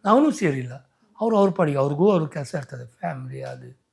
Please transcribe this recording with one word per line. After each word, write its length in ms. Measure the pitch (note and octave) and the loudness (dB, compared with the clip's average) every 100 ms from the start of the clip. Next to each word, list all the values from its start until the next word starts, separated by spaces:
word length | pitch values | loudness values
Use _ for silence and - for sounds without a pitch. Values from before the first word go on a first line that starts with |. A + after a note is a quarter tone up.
ನಾವೂ 260 | F#3 A#3 D4+ | 4 4 4
ಸೇರಿಲ್ಲ. 600 | A3+ F3+ C3+ B2+ C3 _ _ _ - | 2 -2 -2 -6 -12 _ _ _ -6
ಅವ್ರು 180 | A3 A3 | 0 4
ಅವ್ರ 120 | G3 | 2
ಪಾಡಿಗೆ, 280 | F3 E3 C#3 | 2 0 2
ಅವ್ರಿಗೂ 320 | C#3 D3 F#3+ | 0 2 2
ಅವ್ರ 180 | F#3+ D#3 | 2 0
ಕೆಲಸ 260 | D#3 C3+ | -6 -8
ಇರ್ತದೆ, 320 | D#3+ C3 B2+ A#2+ | -10 -10 -14 -16
ಫ್ಯಾಮಿಲಿ 560 | _ F3 C#3 C3 C3 | _ -10 -8 -12 -12
ಅದು 380 | C3 B2+ B2 C3 _ | -12 -14 -18 -20 _